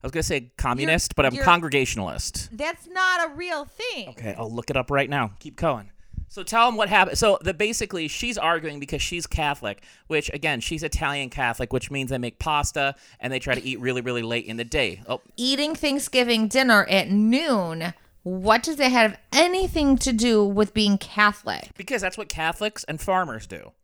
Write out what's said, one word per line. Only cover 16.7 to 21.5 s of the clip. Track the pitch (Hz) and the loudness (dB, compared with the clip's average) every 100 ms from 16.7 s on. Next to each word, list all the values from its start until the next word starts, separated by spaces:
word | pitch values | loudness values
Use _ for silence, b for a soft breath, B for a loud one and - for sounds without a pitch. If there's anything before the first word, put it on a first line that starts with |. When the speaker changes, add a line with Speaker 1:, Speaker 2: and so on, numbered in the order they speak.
| 208 | 4
Speaker 2:
at | - 196 170 | 6 2 4
noon, | 202 214 254 320 226 170 160 165 - b _ | 4 4 4 2 0 0 -4 -6 -8 b _
what | 180 185 190 226 | -8 -4 4 4
does | 277 294 | 2 2
it | 262 | 4
have | 254 220 202 _ | 6 4 2 _
anything | 262 349 370 381 330 285 262 | 4 4 4 0 2 4 4
to | 269 | 2
do | 226 240 214 | 2 4 4
with | 202 196 214 | 4 2 2
being | 220 208 196 | 4 4 2
Catholic? | - - 208 208 - | 0 2 2 2 -6